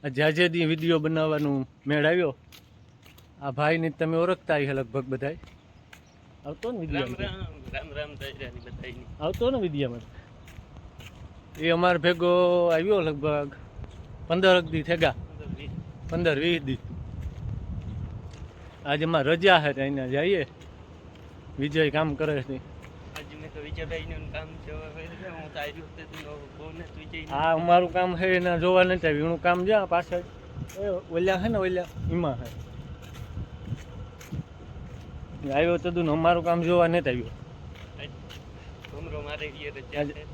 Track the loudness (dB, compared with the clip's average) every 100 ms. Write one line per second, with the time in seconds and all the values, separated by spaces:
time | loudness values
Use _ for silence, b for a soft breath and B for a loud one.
0 | -6 2 2 6 4 4 2 2 4 4
1 | 4 2 2 2 2 0 -2 -8 0 2
2 | 4 4 2 -2 -14 -20 -20 -20 -20 -20
3 | -20 -20 -20 -10 -8 0 2 4 0 0
4 | 0 2 2 0 0 0 2 0 -2 -4
5 | -4 -4 -4 -8 -14 -20 -20 -20 -20 -20
6 | -20 -20 -20 -18 -14 -8 -6 -4 -2 -2
7 | -2 -4 -6 -6 -10 -10 -10 -10 -8 -8
8 | -10 -8 -12 -10 -12 -12 -14 -12 -12 -12
9 | -14 -6 -4 0 0 2 0 0 -2 -4
10 | -12 B B -20 -20 -20 -18 -18 -20 -20
11 | -20 -18 -18 -18 -20 -4 2 4 6 4
12 | 4 4 4 6 6 6 4 4 4 2
13 | 2 0 0 0 -2 -8 -18 -14 -14 -14
14 | -16 -16 -2 4 8 8 6 -2 0 4
15 | 4 2 -8 -12 -10 -8 -8 -10 -10 -14
16 | -4 2 2 4 2 0 0 -6 -6 -10
17 | -10 -8 -8 -8 -8 -8 -8 -8 -8 -8
18 | -8 -10 -12 -14 -16 -16 -18 -12 -2 0
19 | 4 4 4 6 8 8 6 0 -2 -2
20 | -2 0 2 0 -2 -8 -20 -18 -18 -18
21 | -20 -20 -20 -18 -16 -6 -2 4 4 4
22 | 0 0 0 0 -2 -8 -8 -16 -16 -16
23 | -14 -14 -14 -14 -14 -12 -10 -8 -6 -6
24 | -6 -8 -8 -10 -10 -12 -12 -10 -10 -12
25 | -14 -12 -12 -12 -12 -8 -8 -10 -14 -16
26 | -16 -14 -14 -14 -14 -14 -14 -12 -14 -14
27 | -12 -10 -4 2 4 4 8 8 8 2
28 | 0 2 4 4 4 2 6 8 6 6
29 | 2 2 2 2 4 4 6 4 4 0
30 | 0 -4 -6 -14 -14 -10 -10 -6 -2 -4
31 | -2 0 2 2 2 2 2 0 -4 -6
32 | -2 0 0 -2 -6 -12 -12 -12 -12 -14
33 | -14 -14 -12 -10 -10 -10 -8 -8 -8 -12
34 | -14 -14 -10 -10 -10 -12 -14 -14 -12 -14
35 | -14 -14 -14 -10 -2 4 4 4 0 0
36 | 2 4 6 4 4 2 4 6 6 6
37 | 2 -2 -4 -10 -16 -16 -16 -16 -16 -14
38 | -14 -14 -16 -16 -16 -16 -16 -16 -14 -12
39 | -8 -8 -8 -8 -8 -8 -12 -12 -8 -2
40 | -2 -4 -12